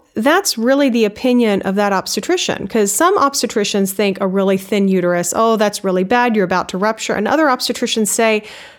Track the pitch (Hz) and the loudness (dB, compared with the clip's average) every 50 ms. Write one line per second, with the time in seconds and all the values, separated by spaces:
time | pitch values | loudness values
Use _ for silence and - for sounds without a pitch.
0 | _ _ - 214 220 277 330 381 392 - - 226 220 247 269 277 285 262 226 233 | _ _ -4 0 2 2 2 2 0 -2 -2 0 0 2 2 4 2 2 2 2
1 | 220 208 208 - - 254 247 247 233 214 202 190 - 196 190 208 208 202 196 185 | 0 0 -2 -2 0 2 4 4 4 2 2 0 -2 -2 -2 0 0 0 0 -2
2 | - - - 220 - - 359 359 - - - - - 196 - 226 202 196 - - | -4 -4 -6 -4 -2 -2 -2 -2 -2 -4 -6 -6 -6 -4 0 0 0 0 0 2
3 | 320 370 403 - 277 277 277 - - 220 - 220 208 - - 202 196 190 - - | 2 2 2 2 0 0 0 -2 -4 -2 -2 -2 -2 -2 0 0 -2 -2 0 0
4 | 208 196 190 - 202 190 185 196 190 196 190 190 190 - 220 202 196 190 190 180 | 0 0 0 -2 -2 -2 0 0 2 2 0 0 -2 -2 0 0 2 2 2 2
5 | 175 175 175 175 175 - - - 226 226 226 208 214 208 208 - - 190 180 185 | 2 0 0 0 -2 -2 0 2 2 2 2 2 2 0 -2 -2 -4 -2 0 0
6 | 190 190 247 240 247 247 220 214 185 175 185 180 - - - 180 202 214 220 - | 0 2 2 2 2 2 2 0 0 0 0 -2 -2 -4 -4 -2 -2 -2 -2 -4
7 | - - - 196 208 - 269 311 320 285 254 254 - - 240 - 247 226 - 226 | -4 -4 -2 -2 0 0 2 2 2 2 2 0 -2 -4 -4 -4 -4 -2 -2 -2
8 | 214 202 - - 226 220 214 214 214 - - - - - - | -2 0 0 0 2 2 0 0 -4 -8 -18 -20 -20 -20 -20